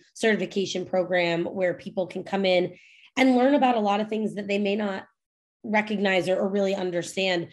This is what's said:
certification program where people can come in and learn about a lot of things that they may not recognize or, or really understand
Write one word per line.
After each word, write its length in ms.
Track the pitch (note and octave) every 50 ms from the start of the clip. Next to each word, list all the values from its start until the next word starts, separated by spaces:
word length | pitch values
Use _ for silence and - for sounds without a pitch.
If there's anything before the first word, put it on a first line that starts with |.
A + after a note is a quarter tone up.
| _ _ -
certification 720 | - - A3 G#3+ F3+ F#3+ F3+ - G3+ F#3 - - F3+ E3+
program 580 | - - F#3 F3 E3+ F#3 F3+ F3 E3+ E3+ E3 F3
where 300 | - - G3 F#3 F3 E3+
people 320 | - - G3 - F#3+ F3+
can 160 | F3 - F#3 E3+
come 220 | - G3+ G3 G3
in 280 | F#3 F3+ F3+ F3+ F3+ - - - - - - - - -
and 200 | B3+ C4 C4 B3+
learn 180 | A#3+ B3 C#4 C#4+
about 240 | D4 C4+ B3 A#3+
a 20 | A3+
lot 200 | G#3 G3+ G3+ G#3
of 100 | G#3+ G#3+
things 240 | A3 A3 G#3+ G3 E3
that 140 | G3+ G3+
they 100 | G3+ G3+
may 180 | G3+ G#3 G3 G3+
not 300 | A3 G#3 G3 F#3+ - - _ _ _ _ _ _ _ _ _ _ _ -
recognize 640 | A3+ G#3 G#3+ G#3+ G#3+ G#3+ F#3+ G3+ F#3+ F#3+ F3+ E3+
or, 120 | F#3 F#3 G3
or 100 | G#3 F#3+
really 240 | G3 G3+ G3 F#3+ G3
understand 760 | F#3+ F#3 F#3 E3+ F3 E3+ - - F#3+ F#3+ F#3+ F3+ E3+ E3 D#3+